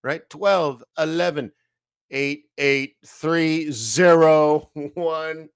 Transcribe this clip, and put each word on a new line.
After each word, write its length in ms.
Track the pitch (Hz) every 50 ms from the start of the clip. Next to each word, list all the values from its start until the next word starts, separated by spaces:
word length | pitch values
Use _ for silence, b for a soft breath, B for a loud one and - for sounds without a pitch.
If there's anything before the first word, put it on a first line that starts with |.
| -
right? 260 | 127 151 165 - _
Twelve, 540 | - 151 202 202 196 185 165 147 131 117 123 _ _ -
eleven, 540 | 160 156 160 170 175 180 147 147 131 98 _ _ _ _ _ _ _ _ _ _ _ _
eight, 380 | - 135 139 139 147 147 _ _ _
eight, 400 | - 143 143 139 135 135 139 _ _ _
three, 680 | - - - - 160 170 170 160 160 160 165 156 151
zero, 960 | 135 110 113 113 113 147 180 175 170 165 160 156 156 156 151 151 151 151 151 _
<laughs> 40 | _ 156 147 143 147
one. 540 | 175 170 165 160 160 160 160 160 160 160 151 _